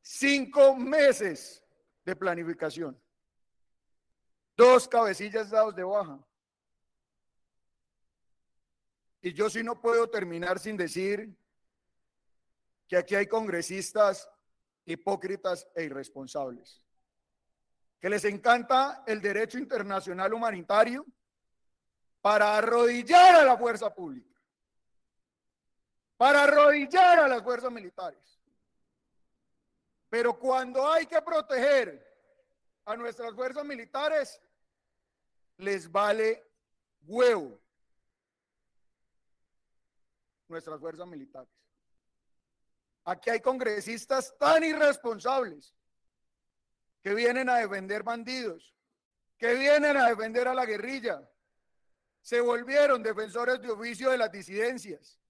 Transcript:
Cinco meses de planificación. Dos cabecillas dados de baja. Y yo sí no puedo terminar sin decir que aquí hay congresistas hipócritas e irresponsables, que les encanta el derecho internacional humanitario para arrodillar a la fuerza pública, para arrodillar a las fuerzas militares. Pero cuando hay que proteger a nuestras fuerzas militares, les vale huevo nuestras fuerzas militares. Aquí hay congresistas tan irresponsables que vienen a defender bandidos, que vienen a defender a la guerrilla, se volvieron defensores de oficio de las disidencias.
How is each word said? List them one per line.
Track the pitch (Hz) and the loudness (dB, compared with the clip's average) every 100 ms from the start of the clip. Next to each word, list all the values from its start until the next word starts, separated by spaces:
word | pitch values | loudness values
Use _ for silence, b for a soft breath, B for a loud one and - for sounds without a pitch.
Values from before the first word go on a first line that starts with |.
Cinco | - - 277 277 262 285 269 | -16 -4 0 0 0 6 6
meses | 262 247 302 285 - 185 156 - - _ _ _ _ | 6 -2 4 4 2 -4 -8 -16 -20 _ _ _ _
de | - | -12
planificación. | 180 190 170 165 165 160 147 160 131 _ _ _ _ _ _ _ _ _ _ _ _ _ _ _ - | -6 -4 -4 -8 -8 -8 -8 -12 -12 _ _ _ _ _ _ _ _ _ _ _ _ _ _ _ 6
Dos | 247 254 - | 8 8 4
cabecillas | 240 220 180 208 220 202 | 0 0 -2 -6 -6 -2
dados | 220 220 | 0 0
de | 180 | -2
baja. | 185 208 175 139 _ _ _ _ _ _ _ _ _ _ _ _ _ _ _ _ _ _ _ _ _ _ _ _ _ _ _ _ _ _ | -4 -4 -6 -14 _ _ _ _ _ _ _ _ _ _ _ _ _ _ _ _ _ _ _ _ _ _ _ _ _ _ _ _ _ _
Y | 180 | -14
yo | 156 214 | -4 -4
sí | 220 | -4
no | 226 233 | -8 -4
puedo | 233 233 233 | 0 0 0
terminar | 226 180 170 175 185 | -4 -8 -8 -6 -6
sin | 220 | -6
decir | 208 170 175 190 208 220 - _ _ _ _ _ _ _ _ _ _ _ _ _ _ | -6 -6 -4 -4 -4 -8 -20 _ _ _ _ _ _ _ _ _ _ _ _ _ _
que | _ 180 | _ -2
aquí | 175 | 0
hay | 220 247 | -2 -2
congresistas | 220 214 175 165 190 185 214 202 190 - _ _ _ _ _ | -4 -4 -6 -6 -10 -6 2 2 0 -14 _ _ _ _ _
hipócritas | - 165 196 196 185 196 190 175 - | -12 -8 -6 -6 -8 -8 -6 -6 -10
e | 170 | -10
irresponsables, | 160 139 131 139 131 151 131 120 - _ _ _ _ _ _ _ _ _ _ _ _ _ | -10 -10 -14 -16 -12 -10 -10 -12 -20 _ _ _ _ _ _ _ _ _ _ _ _ _
que | - | -6
les | 208 | -4
encanta | 208 202 240 240 240 262 269 269 - | -4 -2 2 2 2 0 0 -6 -8
el | 208 | -6
derecho | 202 202 220 247 | -4 -4 -6 -8
internacional | 262 247 202 190 190 180 196 | -8 -8 -6 -8 -8 -6 -4
humanitario | 220 233 190 165 208 226 254 - _ _ _ _ _ _ _ _ _ _ _ | -2 -4 -6 0 4 4 0 -12 _ _ _ _ _ _ _ _ _ _ _
para | 202 208 208 214 | 0 2 4 2
arrodillar | 226 240 240 240 240 349 370 | 0 2 2 0 6 10 12
a | 339 | 10
la | 277 247 | 8 4
fuerza | 240 220 214 | 0 -2 -6
pública, | - 170 127 _ _ _ _ _ _ _ _ _ _ _ _ _ _ _ _ _ _ _ _ | -8 -14 -14 _ _ _ _ _ _ _ _ _ _ _ _ _ _ _ _ _ _ _ _
para | 254 285 | 4 6
arrodillar | 285 294 294 294 277 359 359 339 | 6 6 6 4 0 6 8 8
a | 285 | 4
las | 247 | 0
fuerzas | 208 240 254 | -4 -6 -6
militares. | 233 185 - 180 - _ _ _ _ _ _ _ _ _ _ _ _ _ _ _ _ _ _ _ | -12 -16 -14 -14 -16 _ _ _ _ _ _ _ _ _ _ _ _ _ _ _ _ _ _ _
Pero | 233 233 233 | -2 -2 -2
cuando | 262 262 254 262 277 | -2 -2 -2 -2 0
hay | 330 | 0
que | 330 330 | 0 -4
proteger | 311 320 302 262 269 277 208 139 _ _ _ _ _ _ _ _ | -2 -4 -2 0 2 2 0 -10 _ _ _ _ _ _ _ _
a | - | -12
nuestras | 233 233 233 233 | -10 -10 -10 -14
fuerzas | 214 254 262 | -8 -8 -8
militares, | 285 262 233 262 302 311 269 - _ _ _ _ _ _ _ _ _ _ _ _ | -10 -12 -10 -6 -2 -2 -4 -14 _ _ _ _ _ _ _ _ _ _ _ _
les | 196 196 165 | -8 -8 -4
vale | 190 208 220 220 226 _ _ _ _ _ _ | -2 0 0 -2 -4 _ _ _ _ _ _
huevo | 151 226 247 214 135 104 _ _ _ _ _ _ _ _ _ _ _ _ _ _ _ _ _ _ _ _ _ _ _ _ _ _ _ _ _ | -10 2 2 2 -6 -18 _ _ _ _ _ _ _ _ _ _ _ _ _ _ _ _ _ _ _ _ _ _ _ _ _ _ _ _ _
nuestras | 165 160 151 | -16 -16 -14
fuerzas | 160 160 180 | -14 -14 -18
militares. | 156 135 135 127 _ _ _ _ _ _ _ _ _ _ _ _ _ _ _ | -18 -20 -20 -20 _ _ _ _ _ _ _ _ _ _ _ _ _ _ _
Aquí | - 180 - | -10 -6 -4
hay | 233 | -2
congresistas | 254 262 240 208 202 226 - 269 254 _ | -2 -2 -4 -6 -8 -12 -4 -6 -6 _
tan | 285 320 | 2 2
irresponsables | 320 302 294 277 240 214 240 269 226 147 _ _ _ _ _ _ _ _ _ _ _ _ _ _ | 2 0 0 0 -8 -6 -4 -4 -4 -12 _ _ _ _ _ _ _ _ _ _ _ _ _ _
que | 190 | -6
vienen | 208 240 247 254 | 0 0 0 0
a | 240 | 0
defender | 214 196 190 214 | -2 -8 -8 -8
bandidos, | 214 233 233 262 226 165 _ _ _ _ _ _ _ _ | -6 -10 -8 -10 -10 -12 _ _ _ _ _ _ _ _
que | 233 | -2
vienen | 247 277 294 294 277 | 0 4 4 4 4
a | 240 | 2
defender | 214 220 233 247 | 2 -4 -2 -2
a | |
la | 262 | -2
guerrilla, | 240 208 233 269 226 165 - _ _ _ _ _ _ _ _ _ | -4 -6 -8 -8 -8 -8 -12 _ _ _ _ _ _ _ _ _
se | - 240 | -4 -2
volvieron | 240 240 240 285 285 254 | 0 -2 0 2 4 2
defensores | 220 208 214 226 240 254 | -2 -6 -8 -4 -4 -4
de | 233 | -6
oficio | 214 233 208 262 | -8 -8 -4 -2
de | 254 | 0
las | 220 | -2
disidencias. | 202 170 202 233 254 208 151 _ _ | -6 -10 -6 -4 -6 -14 -18 _ _